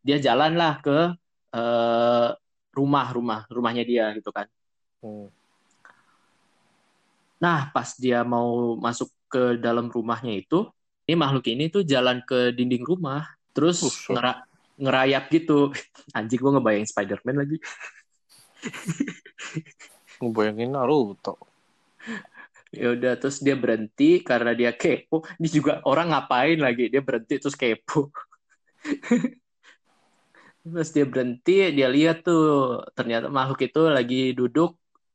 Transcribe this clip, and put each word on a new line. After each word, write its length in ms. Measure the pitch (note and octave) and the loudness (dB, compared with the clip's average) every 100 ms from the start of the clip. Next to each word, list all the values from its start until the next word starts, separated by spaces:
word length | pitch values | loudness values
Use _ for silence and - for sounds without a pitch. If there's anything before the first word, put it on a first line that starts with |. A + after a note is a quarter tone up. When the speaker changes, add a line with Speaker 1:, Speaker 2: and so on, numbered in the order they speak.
| C3 | -2
Speaker 1:
dia 160 | C#3+ | 0
jalan 320 | C3+ A#2+ D#3 | 2 4 2
lah 240 | E3 D#3+ C#3 | 2 0 0
ke, 400 | D3 D3 F3 F3 _ _ _ | 0 2 2 -2 _ _ _
eh, 800 | A#2 A#2 A#2 A#2 A#2 A#2+ A#2+ A#2 - _ _ _ | -4 0 2 2 2 4 4 2 -2 _ _ _
rumah, 360 | C3+ C#3 C#3+ B2 | -2 0 2 0
rumah, 300 | B2 A#2 A2 G#2+ | -4 -4 -6 -8
rumahnya 340 | A#2 A#2 A#2+ | -4 -2 -2
dia 300 | A#2+ A#2+ A2 | -2 0 0
gitu 160 | G#2+ G#2 | -4 -8
kan. 140 | G2+ G#2 _ _ _ _ _ | -10 -10 _ _ _ _ _
Speaker 2:
Hmm. 260 | A2+ G#2+ G2 _ _ _ _ _ - _ _ _ _ _ _ _ _ _ _ _ _ _ _ - | -16 -16 -18 _ _ _ _ _ -20 _ _ _ _ _ _ _ _ _ _ _ _ _ _ -4
Speaker 1:
Nah, 320 | F3 D#3+ C3+ | 0 0 -2
pas 240 | B2+ A#2 - | -6 -6 -4
dia 240 | B2+ A#2+ | 0 0
mau 560 | A#2+ A#2+ A#2+ A#2+ A#2+ A#2 | 0 -2 0 -2 -2 -2
masuk 320 | A#2 A#2+ B2 _ - | -4 -4 -8 _ -6
ke 320 | C3 B2 A#2+ | 0 0 0
dalam 320 | A#2+ A#2 A#2 | 0 -2 -2
rumahnya 480 | A#2+ A2+ A2+ A#2+ G2+ | -6 -4 -6 -6 -8
itu, 320 | - E3+ A3+ _ _ _ - | -2 -2 -2 _ _ _ -2
ini 80 | E3+ | 0
makhluk 280 | C#3 C3+ A#2+ | 2 0 0
ini 180 | A#2+ D#3+ | -2 -2
tuh 140 | G3+ | 0
jalan 400 | E3 C3+ B2+ B2+ | 2 2 2 0
ke 320 | - B2+ B2 | 0 0 2
dinding 320 | A#2+ B2 B2 B2 | 2 0 0 -2
rumah. 400 | F#3 D3 C#3+ D#3 - _ | -2 -2 -6 -8 -16 _
Terus 300 | - D#3+ E3+ | 0 2 2
Speaker 2:
Buset. 300 | C#3 - - | -2 -4 -4
Speaker 1:
ngera-, 280 | G2+ B2 - - _ _ - | -2 -2 -4 -10 _ _ -6
ngerayap 460 | C3+ C3 C3+ C3+ - | 0 2 4 2 2
gitu. 460 | D#3+ E3 D3 C#3+ C#3+ - | 0 4 2 2 -2 -16
<laughs> 260 | - - A2 | -20 -12 -8
Anjing, 220 | A2 A#2+ | -4 0
gue 120 | C3+ | 2
ngebayang 320 | C#3 A2+ G#2 A2 | 2 2 0 -2
Spider-Man 480 | - G2+ G2+ B2 C#3+ | -4 -4 -6 -4 -4
lagi. 200 | C#3+ D#3 - - - - _ _ _ _ _ _ | -4 -6 -10 -18 -20 -20 _ _ _ _ _ _
<laughs> 1600 | - - F#3+ - G3+ - - - - D#3+ - - - _ _ - | -14 -12 -8 -6 -6 -8 -20 -20 -12 -12 -14 -20 -20 _ _ -8
Speaker 2:
Ngebayangin 480 | A#2+ A2 G#2+ G#2+ A#2+ | -4 0 0 0 -4
Naruto. 720 | C#3 B2 D3+ G#2+ F#2+ - - - _ _ _ _ _ A3+ G#3+ - - - _ _ | -2 2 2 0 -4 -10 -10 -14 _ _ _ _ _ -14 -14 -14 -20 -20 _ _
Speaker 1:
Ya 240 | - A#2+ A#2+ | -6 -2 0
udah, 240 | B2 B2 | -2 -2
terus 240 | C#3 C#3 | -4 -2
dia 140 | C#3 C#3 | -2 0
berhenti 640 | A#2 A2 G#2+ - D3 F3 | 0 -2 -4 2 4 4
karena 320 | - A#2+ A#2 A#2 | 2 0 0 0
dia 160 | A#2+ | 0
kepo. 540 | - F3 B2 - D#3+ D#3+ - | 0 0 0 -2 -6 -6 -6
Ini 120 | E3 | 0
juga 320 | D3+ C#3 - | 0 0 0
orang 300 | C#3+ C#3+ E3+ C#3+ | 0 0 2 0
ngapain 400 | - B2+ D3 D#3+ | 0 2 2 2
lagi, 320 | C3+ A#2+ A2+ | 2 0 0
dia 140 | C3+ | 0
berhenti 320 | C#3 A#2+ - C#3+ | 0 -4 -4 -4
terus 220 | C#3+ C#3 | -4 -2
kepo. 500 | B2 A2 - D3+ C#3+ - - _ _ _ _ _ | -2 -2 -2 -2 -2 -6 -20 _ _ _ _ _
<laughs> 520 | - - - A#3+ C4 - _ _ _ _ _ _ _ _ _ _ _ _ | -8 -6 0 0 -2 -8 _ _ _ _ _ _ _ _ _ _ _ _
Terus 320 | E3 E3+ D#3+ | -8 -6 -2
dia 160 | D3+ C#3 | 2 2
berhenti, 640 | C3 B2 B2 - F#3+ F#3 | 0 -2 -2 2 4 4
dia 160 | C#3+ C3 | 2 2
lihat 320 | C#3 D#3+ D#3+ | 4 4 2
tuh, 560 | F3 E3 D#3 C#3+ B2+ A#2+ - | 2 4 6 4 2 -4 -8
ternyata 400 | - A#2 A#2 - | -6 -2 -2 -2
makhluk 320 | C#3 C3+ C3 B2+ | -2 -2 -2 -2
itu 160 | D3+ D#3+ | 2 4
lagi 400 | C#3 A#2+ B2+ C3 | 2 0 0 0
duduk 480 | B2+ A#2+ C#3+ E3+ - _ _ _ | 0 0 2 0 -2 _ _ _